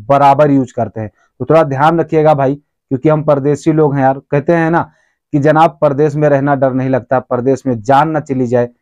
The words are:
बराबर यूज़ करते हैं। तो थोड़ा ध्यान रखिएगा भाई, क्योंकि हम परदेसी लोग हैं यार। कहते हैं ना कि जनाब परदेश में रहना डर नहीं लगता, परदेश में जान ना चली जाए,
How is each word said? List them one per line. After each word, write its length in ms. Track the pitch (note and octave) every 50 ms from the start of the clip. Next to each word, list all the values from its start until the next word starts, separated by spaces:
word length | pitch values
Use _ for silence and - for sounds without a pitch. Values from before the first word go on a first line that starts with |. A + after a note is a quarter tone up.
| G2+
बराबर 440 | - C#3 C#3 C#3+ C#3 C3+ C#3+ D3+ D3
यूज़ 220 | C#3 C3+ B2+ - -
करते 280 | A#2+ A2+ G#2 - A2+
हैं। 80 | A2 G2+ - _ _ _ _ -
तो 60 | B2+
थोड़ा 180 | - D3+ D#3+ D#3+
ध्यान 340 | C#3+ - E3 D3+ E3 E3+ E3
रखिएगा 340 | D#3 D#3+ D#3+ D#3 D3+ D#3 D#3
भाई, 220 | C#3 C3+ C3+ C#3+
क्योंकि 540 | C#3+ _ _ _ _ _ _ C3+ B2 - D#3
हम 140 | D3+ D3+ D3
परदेसी 480 | D#3 C#3+ C#3 C3 D3 C#3+ C#3 - D#3+
लोग 240 | D3+ D#3 D#3 C#3+ C#3
हैं 60 | C#3
यार। 180 | C3 C3+ C3+ C#3
कहते 320 | - _ C#3+ C#3+ C#3+ - E3+
हैं 160 | E3 E3 D#3+
ना 100 | E3+ D#3+ - - _ _ _ _ _ _ _ _ -
कि 60 | C#3+
जनाब 380 | C3 D#3 D3+ D#3 E3 E3 - _
परदेश 340 | D3+ D3 C#3 C3+ D3+ D3+ C#3
में 120 | D3+ D3+ D3
रहना 260 | C#3+ C3+ C3+ C#3+ C#3+
डर 180 | C3 C3+ C3 B2+
नहीं 160 | C3 C3 C3
लगता, 300 | C3 A#2+ A2 - C3 B2+
परदेश 440 | - - B2+ B2 A#2+ C3+ C3+ B2 -
में 140 | C3+ B2 A2+
जान 280 | G2+ C3 C3+ C#3 D#3 D#3+
ना 100 | D#3 D3+
चली 280 | D3+ - C3 B2+ B2+
जाए, 220 | A2+ B2 A#2+ A#2+ A#2+ - _